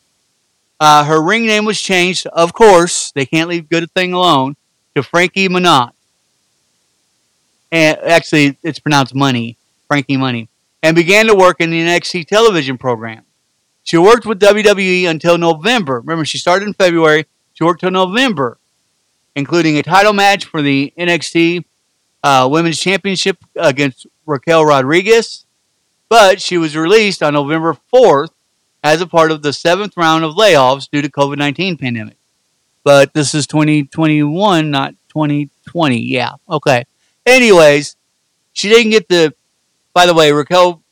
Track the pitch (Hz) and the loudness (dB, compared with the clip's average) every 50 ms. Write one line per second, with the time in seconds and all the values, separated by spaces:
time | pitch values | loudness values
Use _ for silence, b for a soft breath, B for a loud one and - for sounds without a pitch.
0 | _ _ _ _ _ _ _ _ _ _ _ _ _ _ _ _ 151 151 151 147 | _ _ _ _ _ _ _ _ _ _ _ _ _ _ _ _ 2 4 4 4
1 | 147 147 156 156 156 170 208 226 233 220 214 214 208 214 208 - - - 190 180 | 2 2 0 0 0 0 -2 -2 -2 -2 -2 -2 -2 -4 -4 -6 -4 -4 -2 -2
2 | 175 180 180 - - - - 160 170 170 - - 233 214 190 170 170 170 - - | -2 -2 -4 -6 -10 -6 -2 -2 -2 -2 0 4 4 6 6 6 4 2 -2 -6
3 | - - - 139 135 - - 160 165 170 175 170 165 147 170 165 170 165 _ 185 | -10 -8 -8 -8 -6 -4 -2 -4 -4 -4 -6 -8 -6 -4 -4 -4 -4 -4 _ -4
4 | 185 180 180 180 180 175 160 135 131 135 147 - _ _ _ _ _ _ _ 147 | -4 -2 -2 0 2 2 2 2 0 -2 -6 -10 _ _ _ _ _ _ _ -8
5 | 131 - - 170 180 180 - 196 190 185 180 180 180 180 160 135 120 120 - _ | -6 -2 -2 0 0 0 -2 -4 -4 -2 -2 0 2 2 2 2 0 -2 -8 _
6 | _ _ _ _ _ _ _ _ _ _ _ _ _ _ _ _ _ _ _ _ | _ _ _ _ _ _ _ _ _ _ _ _ _ _ _ _ _ _ _ _
7 | _ _ _ _ _ _ _ _ _ _ _ _ _ _ 165 165 160 156 156 - | _ _ _ _ _ _ _ _ _ _ _ _ _ _ -2 0 2 2 0 -2
8 | - 147 170 165 - - - 156 143 143 135 - - 165 147 - - 151 147 143 | -2 0 0 0 0 0 0 2 2 0 0 -4 -8 -10 -10 -8 -4 -2 0 0
9 | 135 123 123 135 139 139 127 120 117 117 120 - _ _ _ _ _ _ 147 143 | 0 -2 -2 -2 -2 0 -2 -2 -6 -8 -12 -18 _ _ _ _ _ _ -4 -4
10 | 123 - 139 131 135 131 120 117 113 - _ _ _ _ _ _ - 160 165 165 | -2 -4 -4 -4 -4 -4 -6 -8 -12 -14 _ _ _ _ _ _ -2 0 0 0
11 | 170 160 196 214 226 220 220 190 185 180 175 - 170 165 165 165 165 170 175 175 | 0 2 2 2 4 4 4 4 4 4 2 2 -2 -4 -4 -4 -2 -2 -2 -2
12 | - - - 180 160 - 196 214 233 226 202 165 139 131 131 117 - 131 120 110 | -4 -6 -8 -10 -6 -2 0 2 2 2 2 0 -2 -6 -8 -6 -6 -6 -6 -6
13 | 113 113 110 113 _ _ _ _ _ _ _ _ _ _ _ _ _ - - 170 | -8 -14 -16 -18 _ _ _ _ _ _ _ _ _ _ _ _ _ -2 0 4
14 | 175 202 233 240 202 208 226 185 202 202 202 214 208 208 202 190 196 185 180 180 | 4 4 4 4 2 -4 -4 2 2 2 4 4 2 2 2 2 0 -2 -2 -2
15 | 180 175 160 156 - 170 175 170 170 170 165 156 151 214 247 247 185 143 131 120 | -2 -2 -4 -2 0 0 0 2 0 0 -2 -2 -2 -2 -2 -2 -2 -4 -6 -6
16 | 117 147 165 165 156 - - 135 - 175 175 190 202 208 185 - 196 180 170 165 | -6 -6 -6 -6 -6 -8 -8 -6 -2 -2 -2 0 -2 -4 -2 0 0 0 2 2
17 | 165 156 151 156 151 - _ _ _ _ _ - 160 170 175 156 - 185 185 190 | 2 2 2 0 -2 -6 _ _ _ _ _ -4 -2 -2 -2 -2 -4 -4 -2 -2
18 | 190 180 185 233 269 269 208 143 135 120 113 _ _ _ _ _ _ _ _ _ | -2 -2 -2 -2 -2 -2 -2 -4 -6 -6 -8 _ _ _ _ _ _ _ _ _
19 | _ _ _ _ _ _ _ 143 143 - 165 175 165 160 151 147 139 151 170 190 | _ _ _ _ _ _ _ -10 -6 -2 -2 0 0 0 0 -2 -2 0 0 2
20 | 202 214 208 202 202 202 196 196 - - - 160 147 143 139 139 139 143 - - | 2 2 2 2 2 0 0 0 -4 -8 -6 -4 -2 -2 -2 -2 -4 -6 -8 -6
21 | 175 175 175 165 - - - 170 170 170 175 175 160 - _ _ _ _ _ _ | -4 -2 -2 -2 -4 -4 -2 -2 0 0 -2 -4 -8 -12 _ _ _ _ _ _
22 | _ _ _ _ - 147 135 131 127 131 143 160 170 165 160 - - 185 196 190 | _ _ _ _ -2 0 2 2 2 2 0 0 -2 -2 -4 -4 -4 -4 -4 -2
23 | - 196 190 165 - 190 185 - _ _ _ - 170 156 135 131 147 139 127 - | -4 -4 -6 -4 -4 -4 -6 -6 _ _ _ -2 -2 -2 0 0 -2 -4 -4 -8
24 | - - _ _ _ - 147 127 - - 165 165 156 151 143 135 131 131 156 175 | -16 -20 _ _ _ -8 -8 -6 -2 0 0 2 2 2 2 2 0 0 0 -2
25 | 196 214 226 233 220 - - - _ _ _ _ _ _ _ _ _ _ _ _ | 2 2 2 2 0 -2 -8 -18 _ _ _ _ _ _ _ _ _ _ _ _
26 | _ _ 214 233 208 190 190 196 - - 185 175 160 156 147 156 160 165 202 226 | _ _ 2 4 4 4 4 0 -4 -4 -4 -4 -4 -4 -4 -4 0 2 2 2
27 | 214 202 185 - 165 151 147 147 143 135 160 160 160 165 151 - _ _ - 254 | 2 0 -2 -2 -2 -2 -2 -2 -2 -2 -4 -4 -2 -4 -6 -6 _ _ 2 4
28 | 254 196 147 139 151 165 - _ _ _ _ _ _ _ _ _ - 147 156 160 | 4 4 4 2 0 -4 -10 _ _ _ _ _ _ _ _ _ -2 0 0 0
29 | 180 165 - 165 160 160 160 156 147 147 131 - - 170 175 190 208 202 - - | -2 -2 0 0 2 2 0 -2 -4 -6 -6 -4 -2 -2 -2 0 -2 -6 -6 -2
30 | 170 160 160 160 165 156 151 180 220 208 170 143 131 127 135 139 131 - - 147 | 0 0 0 0 -2 -4 -2 0 2 4 4 4 4 2 0 -2 -6 -6 -6 -6
31 | 143 147 - - 143 139 143 143 147 143 139 - 175 196 175 139 139 127 117 113 | -6 -6 -2 -2 -2 -2 -2 -4 -4 -4 -4 -6 -6 -6 -6 -6 -6 -8 -8 -8
32 | 110 107 - _ _ _ _ _ _ _ _ _ _ _ _ _ _ 143 143 139 | -10 -14 -18 _ _ _ _ _ _ _ _ _ _ _ _ _ _ 4 4 4
33 | 139 135 - 156 147 131 - 151 135 - - 151 151 151 151 151 143 135 - 160 | 4 2 0 -4 -4 -4 -4 -6 -6 -4 -2 -2 0 0 0 -2 -2 -4 -6 -4
34 | 160 156 151 151 147 147 151 175 202 214 185 160 156 156 143 139 139 147 139 _ | -2 -2 0 0 -2 -2 -2 -2 -2 0 0 0 -2 -2 -4 -6 -6 -6 -10 _
35 | _ _ _ 151 151 147 147 147 147 139 _ _ _ - - 170 165 143 123 113 | _ _ _ -6 -4 -4 -4 -4 -6 -8 _ _ _ -12 -6 -4 -2 -2 -2 -2
36 | 117 123 131 127 120 117 - 139 _ - 175 151 - 151 131 120 120 - _ _ | -4 -6 -6 -6 -6 -6 -10 -14 _ -8 -8 -4 -2 0 -2 -2 -2 -6 _ _
37 | _ _ _ _ _ 240 254 254 247 226 196 170 160 147 143 147 143 - - _ | _ _ _ _ _ 0 2 2 4 4 4 6 6 6 4 4 0 -6 -12 _
38 | _ _ _ _ _ _ _ _ _ _ _ - - 202 220 233 240 214 220 220 | _ _ _ _ _ _ _ _ _ _ _ -10 -2 2 2 2 2 2 2 0
39 | - - 180 175 165 151 - _ _ _ _ _ _ _ _ _ _ _ _ 175 | 0 2 2 2 2 0 -2 _ _ _ _ _ _ _ _ _ _ _ _ 2
40 | 180 180 170 156 156 147 147 147 139 - 180 180 180 180 175 160 _ _ | 2 4 4 4 4 4 2 0 0 0 2 2 2 2 0 -4 _ _